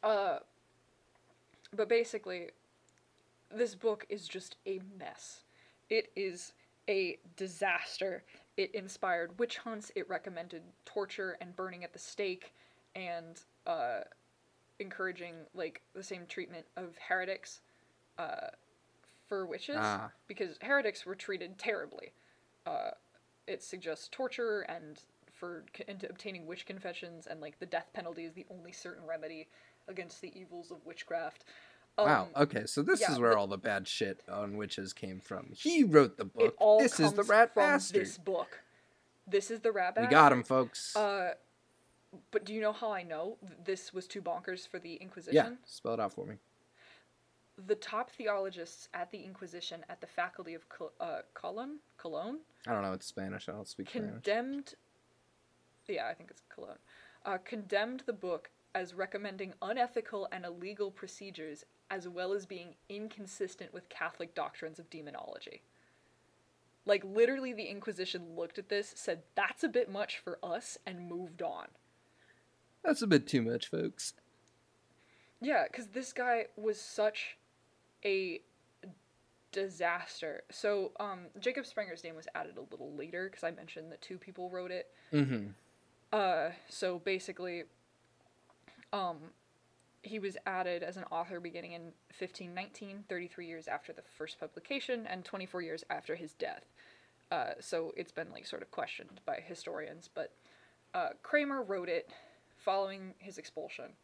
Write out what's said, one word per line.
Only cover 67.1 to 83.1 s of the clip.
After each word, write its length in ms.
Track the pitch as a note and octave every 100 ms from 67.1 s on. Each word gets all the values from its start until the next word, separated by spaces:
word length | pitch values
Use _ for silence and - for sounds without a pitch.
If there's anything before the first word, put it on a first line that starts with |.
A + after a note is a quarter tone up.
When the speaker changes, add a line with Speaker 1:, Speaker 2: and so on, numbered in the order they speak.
| G3+ A#3 C4+ C4
Speaker 1:
the 120 | A3 A3
Inquisition 680 | G3+ G#3 F3+ F#3 F3+ E3+
looked 240 | E3 E3+ -
at 120 | F#3+
this, 240 | G3+ G#3 -
said, 280 | - E3+ -
"That's 280 | - G3 -
a 60 | D#4+
bit 220 | A#3+ A3+
much 260 | G3 G#3 -
for 200 | - F3
us," 360 | F3 F3 - - -
and 200 | F3+ F3
moved 360 | E3+ F3+ E3+
on. 240 | F3 E2 - - _ _ _ _ _ _ _ _ _ _
Speaker 2:
That's 200 | E4 D4
a 40 | G#3+
bit 200 | D#3 -
too 160 | C3+
much, 240 | A2+ A#2+ -
folks. 460 | - - - - - _ _ _ _ _ _ _ _ _ _ _ _
Speaker 1:
Yeah, 300 | B3+ C4 D#3
'cause 200 | - G#3+
this 260 | G#3 B3+
guy 320 | - B3 A#3 A3 -
was 240 | G#3+ G#3+
such 560 | - - G#3+ G#3+ - - _ _ _ _ _ _ G#3
a 340 | G3 F#3+ E3 - _ _ _ F#3+ - _ _ _ _ _
disaster. 920 | G3 G3 E3 F3 F3 - - D#3+ - -
So, 420 | - G#3 G#3 F#3+ -
um, 280 | G#3 F#3 F3 G3+
Jacob 260 | A#3 B3+ B3+
Sprenger's 360 | - G3+ E3+
name 140 | E3+ D#3+
was 100 | D#3+
added 220 | - D#3 F3
a 60 |
little 300 | - - C3+
later, 340 | D3 D#3